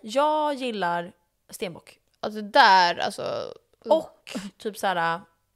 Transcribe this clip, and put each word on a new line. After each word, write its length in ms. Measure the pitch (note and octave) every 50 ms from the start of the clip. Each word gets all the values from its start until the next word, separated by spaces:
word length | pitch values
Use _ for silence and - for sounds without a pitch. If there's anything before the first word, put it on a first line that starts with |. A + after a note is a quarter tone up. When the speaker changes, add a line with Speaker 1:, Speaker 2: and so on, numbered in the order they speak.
| -
Speaker 1:
jag 520 | A3 G#3+ C4+ D4 D4+ D4+ D#4 D4+ D4 C#4+
gillar 580 | B3 C4 B3 A3+ G3+ F3+ E3+ E3+ F3 E3+ F#3 - _ _ _ _ _ _ _
stenbock. 480 | - - A3 F#3 D#3+ - - - - _ _ _ _ _
Speaker 2:
Alltså, 200 | - A3 G#3+ G#3+
det 80 | G#3+ G3+
där, 480 | A3 C#4+ B3+ G#3+ F#3+ F#3 F3+ F3 E3+ -
alltså, 240 | - - G3 - - - - - D#2 G1+ - - _ _ _ _ _
uh. 60 | A3+ -
Speaker 1:
Och 440 | - - - - _ _ - - A3 F#3+ G3+ - _
typ 200 | - A3+ F#3+ -
så 80 | -
här, 340 | G3 F3+ F3 E3 E3 E3 F3+ G3+ _ _ _ _ _ _